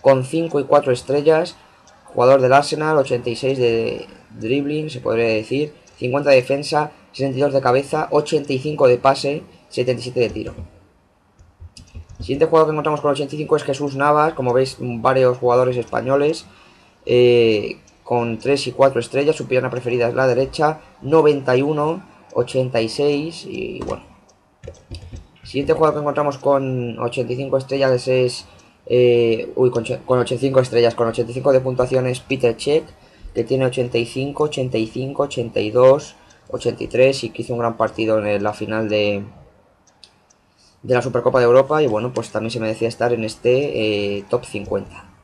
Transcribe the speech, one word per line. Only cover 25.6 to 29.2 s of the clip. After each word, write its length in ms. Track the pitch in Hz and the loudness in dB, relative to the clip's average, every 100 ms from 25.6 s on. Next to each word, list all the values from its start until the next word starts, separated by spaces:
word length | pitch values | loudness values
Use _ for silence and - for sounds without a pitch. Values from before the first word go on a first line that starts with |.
| 143 | -2
jugador 220 | 156 156 147 | 2 2 2
que 60 | |
encontramos 360 | 147 139 147 135 | -4 -2 -2 -2
con 640 | 143 139 135 127 120 113 | 0 0 0 -4 -6 -6
ochenta 320 | 120 135 117 | -6 -4 -6
y 40 | 123 | -6
cinco 200 | 139 135 | -2 -4
estrellas 500 | 131 139 135 123 131 | -2 -2 2 0 2
es, 360 | 127 123 - - - _ _ - | 2 0 -2 -16 -20 _ _ 0
eh, 680 | 123 123 120 | 4 6 6